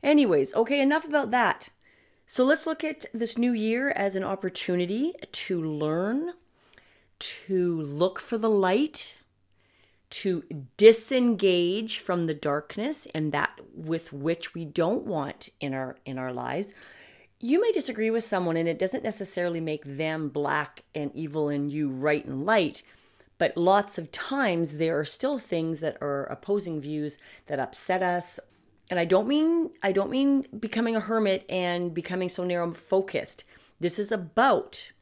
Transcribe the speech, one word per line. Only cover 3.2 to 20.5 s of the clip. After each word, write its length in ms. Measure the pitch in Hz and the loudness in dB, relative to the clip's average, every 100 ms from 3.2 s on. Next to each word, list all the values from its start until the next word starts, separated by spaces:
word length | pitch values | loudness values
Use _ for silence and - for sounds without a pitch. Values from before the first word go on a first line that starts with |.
| 226 233 | -4 0
new 140 | 240 | 0
year 400 | 233 220 233 277 | 2 0 0 0
as 240 | - 202 190 | 0 -2 -2
an 80 | |
opportunity 920 | 190 190 185 - - 180 175 214 311 - - | -4 -4 -4 -4 -2 0 0 -2 -2 -4 -10
to 300 | - - 180 | -10 -4 -2
learn, 720 | 160 151 151 160 196 262 339 349 _ _ _ - _ _ _ _ | -2 -2 -2 0 -2 -2 -4 -10 _ _ _ -20 _ _ _ _
to 600 | - - - 190 175 165 | -12 -12 -2 0 2 0
look 380 | 147 143 185 - | -4 0 0 0
for 200 | - 233 | -6 -2
the 100 | 220 | 2
light, 680 | 208 185 208 302 - - - _ _ _ _ _ _ _ _ _ | 4 4 2 0 -4 -14 -18 _ _ _ _ _ _ _ _ _
to 340 | - 196 170 - 151 135 - | -4 -2 -2 -4 -12 -12 10
disengage 1200 | 214 220 - 262 240 202 196 180 175 202 220 - | 10 10 2 2 4 4 4 4 2 0 -4 -6
from 260 | - 175 165 | -2 0 0
the 80 | |
darkness 760 | 147 147 143 147 - 247 294 - 160 | -2 -2 -2 -4 -6 -6 -6 -6 -4
and 160 | 151 | -2
that 300 | 143 - - - | 0 -2 -6 -18
with 380 | - 160 165 165 | -14 -6 -6 -6
which 420 | 143 143 170 - | -6 -4 -4 -6
we 120 | 170 156 | -10 -6
don't 400 | 156 165 233 - | 0 0 0 -2
want 420 | 165 139 - - _ | -4 -4 -8 -18 _
in 120 | 143 | -6
our, 220 | 135 131 - - | -4 -6 -10 -10
in 120 | 131 | -8
our 160 | 131 | -6
lives. 400 | 123 123 147 202 - - - - - _ _ | -6 -4 -6 -6 -12 -20 -20 -20 -20 _ _
You 220 | 233 330 | 0 2
may 100 | 466 | 4
disagree 400 | 440 269 214 220 | 2 -2 -2 0
with 140 | 226 220 | 0 0
someone, 320 | 190 175 165 | 0 0 2
and 100 | 170 | 0
it 100 | 160 | 0
doesn't 280 | 190 262 220 | -2 -2 -4
necessarily 560 | 208 190 - 175 165 | -6 -6 -2 -2 -2
make 240 | 160 151 139 | -4 -6 -6
them 420 | 139 156 160 151 | -4 -4 -2 -4
black 560 | 147 143 | -2 0